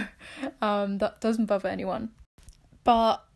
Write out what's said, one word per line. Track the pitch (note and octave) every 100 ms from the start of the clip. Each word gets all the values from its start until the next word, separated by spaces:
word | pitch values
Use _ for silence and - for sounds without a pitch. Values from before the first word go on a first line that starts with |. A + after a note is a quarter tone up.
| G#3 - -
<laughs> | - C4+ -
um, | G#3+ G#3 G3+ G3
that | G3+ -
doesn't | A3 A3+ G#3+
bother | G3+ F#3+
anyone. | F#3+ F#3+ F3+ A3+ - - _ - - _ -
But, | - A#3 A3+ - -